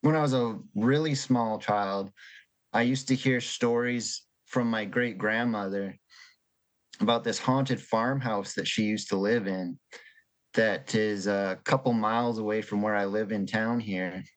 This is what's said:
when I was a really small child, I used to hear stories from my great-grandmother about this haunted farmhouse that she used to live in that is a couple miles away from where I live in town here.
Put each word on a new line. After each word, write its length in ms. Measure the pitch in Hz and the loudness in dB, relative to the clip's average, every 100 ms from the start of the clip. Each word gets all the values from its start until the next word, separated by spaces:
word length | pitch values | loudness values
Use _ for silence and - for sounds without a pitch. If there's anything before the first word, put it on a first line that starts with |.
when 100 | 151 | 4
I 60 | 156 | 4
was 140 | 147 | 4
a 240 | 131 117 101 - | 2 0 -2 -8
really 400 | 101 117 143 160 | 0 4 4 2
small 440 | 139 - 123 113 107 | -2 2 2 2 -2
child, 540 | 104 104 101 98 98 _ - - - _ _ | 0 2 2 -2 -4 _ -20 -20 -20 _ _
I 80 | 113 | 0
used 260 | 120 131 - | 2 0 0
to 60 | |
hear 260 | 131 135 127 | 2 2 0
stories 840 | 120 - 120 120 120 123 113 - _ _ | -2 -2 0 2 0 -2 -4 -8 _ _
from 240 | _ - 117 | _ 0 0
my 160 | 113 | 0
great-grandmother 1120 | 104 101 123 95 107 113 120 110 98 98 98 - _ - - _ _ _ _ _ _ - | 0 0 0 0 0 0 0 0 -2 -4 -6 -8 _ -20 -20 _ _ _ _ _ _ -4
about 240 | 107 117 | 0 2
this 140 | 117 104 | 0 -4
haunted 420 | - 131 135 120 | 0 0 2 -4
farmhouse 720 | - 110 117 139 120 104 98 | 0 0 0 0 -2 -4 -4
that 160 | - - | -6 -4
she 140 | - | 0
used 260 | 107 107 - | 0 -2 -2
to 80 | 98 | 0
live 300 | 101 117 98 | 2 0 0
in 320 | 92 90 - _ - - _ _ _ _ | -4 -6 -8 _ -20 -20 _ _ _ _
that 420 | - 110 98 - | 0 2 0 -2
is 320 | 110 107 101 98 | 0 0 0 0
a 320 | 101 98 95 | 0 0 -4
couple 300 | - 131 131 | 0 0 2
miles 440 | 117 107 113 120 113 | 2 2 2 0 -2
away 220 | 107 107 | -2 -2
from 220 | 104 104 | -2 -2
where 120 | 104 | 0
I 120 | 104 98 | 0 0
live 260 | 107 107 | -2 -2
in 140 | 107 95 | -2 -2
town 340 | 110 110 120 | -2 0 -2
here. 420 | 110 95 92 92 - | -2 -4 -4 -8 -14